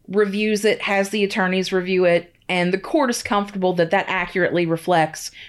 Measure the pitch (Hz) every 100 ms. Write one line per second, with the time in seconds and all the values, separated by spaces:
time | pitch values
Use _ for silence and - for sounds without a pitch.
0 | - 196 202 202 214 208 214 - - 196
1 | 196 214 196 220 185 185 185 185 180 185
2 | 180 170 - _ - 180 175 190 - 320
3 | 262 233 - 202 202 196 185 175 165 196
4 | - 185 180 190 170 170 170 165 180 170
5 | 156 - - -